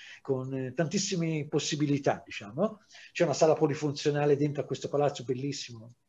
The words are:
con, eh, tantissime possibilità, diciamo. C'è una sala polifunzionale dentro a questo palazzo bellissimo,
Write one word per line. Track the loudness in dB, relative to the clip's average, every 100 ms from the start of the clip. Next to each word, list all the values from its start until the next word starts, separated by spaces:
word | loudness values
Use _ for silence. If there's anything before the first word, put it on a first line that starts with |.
| -20 -10
con, | -4 -4 -2
eh, | -4 -4
tantissime | -2 0 -2 -2 -2 0 -2 -2
possibilità, | -2 0 0 2 2 2 -2
diciamo. | -6 -14 -8 -2 -2 -2 _ -20 -10
C'è | 0
una | 0
sala | 6 4
polifunzionale | 6 2 2 -2 0 0 2 4 4
dentro | 2 0
a | -4
questo | -6 -2
palazzo | 0 0 0
bellissimo, | -4 -4 -4 -6 -10 -14 -18 -20